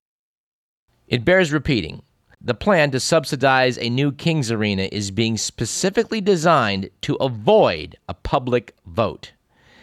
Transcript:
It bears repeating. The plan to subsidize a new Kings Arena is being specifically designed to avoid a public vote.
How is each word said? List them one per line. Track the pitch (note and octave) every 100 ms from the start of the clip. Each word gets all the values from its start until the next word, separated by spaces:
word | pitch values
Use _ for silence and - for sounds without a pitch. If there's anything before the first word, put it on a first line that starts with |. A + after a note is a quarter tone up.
| _ _ _ _ _ _ _ _ _ _ -
It | A#2+
bears | A2+ F#3+ D#3+
repeating. | D3+ D3 A#2 D#2 - _ _ _ _
The | A2+
plan | - G#3 F3 D3
to | B2+
subsidize | - E3 C#3+ C3+ C3+ C3 B2+ A#2+
a | A#2
new | B2+ C#3+
Kings | C#3 E3+ D#3+ A2+
Arena | A2 G#2+ F#2+ F#2+
is | G#2 G2+
being | G2 A2+ A2
specifically | - - A#2 - F#3+ A3 A3 A3
designed | G3 F3 E3+ D3+ A2 G2 G2 -
to | - C3
avoid | C3+ A2 A2 G#3+ B2+ D#2+ D#2+ - -
a |
public | - - D3 B2+ B2 - _ F2
vote. | G#2 G2+ - - _ _ _ _ _